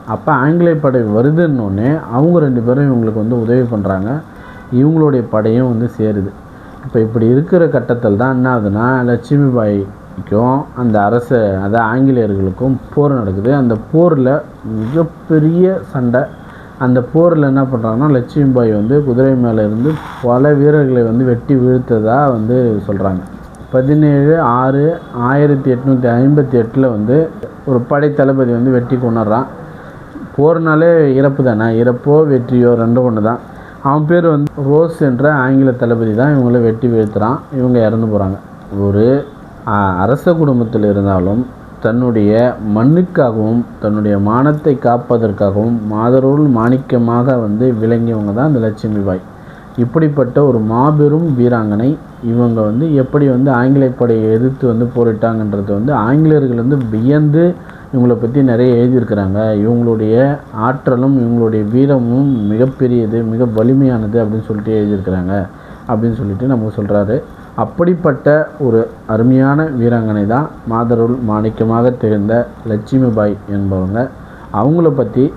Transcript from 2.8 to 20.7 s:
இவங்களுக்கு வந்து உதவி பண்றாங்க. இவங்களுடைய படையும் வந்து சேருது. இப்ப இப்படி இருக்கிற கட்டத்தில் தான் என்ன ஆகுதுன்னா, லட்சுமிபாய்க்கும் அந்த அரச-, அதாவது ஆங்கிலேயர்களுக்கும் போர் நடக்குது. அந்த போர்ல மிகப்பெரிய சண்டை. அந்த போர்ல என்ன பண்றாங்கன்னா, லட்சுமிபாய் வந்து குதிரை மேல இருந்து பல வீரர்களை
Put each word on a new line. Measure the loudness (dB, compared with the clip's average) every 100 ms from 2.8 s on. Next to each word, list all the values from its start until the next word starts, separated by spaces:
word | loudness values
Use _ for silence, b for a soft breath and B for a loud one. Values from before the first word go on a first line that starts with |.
| 2
இவங்களுக்கு | 0 0 -2
வந்து | -2 -2
உதவி | 0 0 0
பண்றாங்க. | -2 -2 -2 -4 -6 -10 B B B -4 0
இவங்களுடைய | 2 2 2 0 0
படையும் | -2 0 0 0
வந்து | 0 -4 -2
சேருது. | -2 -2 -4 -10 -20 B B B
இப்ப | -4 -2
இப்படி | 0 0 2
இருக்கிற | 2 2 2 2
கட்டத்தில் | 0 -2 -2 0 0
தான் | 0
என்ன | 0 0
ஆகுதுன்னா, | 0 -2 0 0 0 0
லட்சுமிபாய்க்கும் | -2 0 0 2 0 0 -2 -4 -12 -18 -16 -4 0 0 0 -4 -4
அந்த | 0 0
அரச-, | 2 0 0 0 0 -2
அதாவது | -2 0
ஆங்கிலேயர்களுக்கும் | 0 0 2 2 0 -2 -2 -2 -2 -4 -4
போர் | -2 0 0
நடக்குது. | -2 -2 0
அந்த | 0 0 -2 -2
போர்ல | 2 2 2 2 0 -4 -14 -10 -6
மிகப்பெரிய | -4 -2 -2 -6 -2 2 2 2 2 0 -6
சண்டை. | -4 0 0 -2 -8 B B B -4
அந்த | 0 0 2
போர்ல | 2 2 4 2
என்ன | 2
பண்றாங்கன்னா, | 0 -2 -2 0 2 0
லட்சுமிபாய் | 0 0 2 2 2
வந்து | 0 0 0
குதிரை | 2 2 2
மேல | 2 0 0 0
இருந்து | 0 -2 -4 -8 -6
பல | 0 2 2
வீரர்களை | 4 4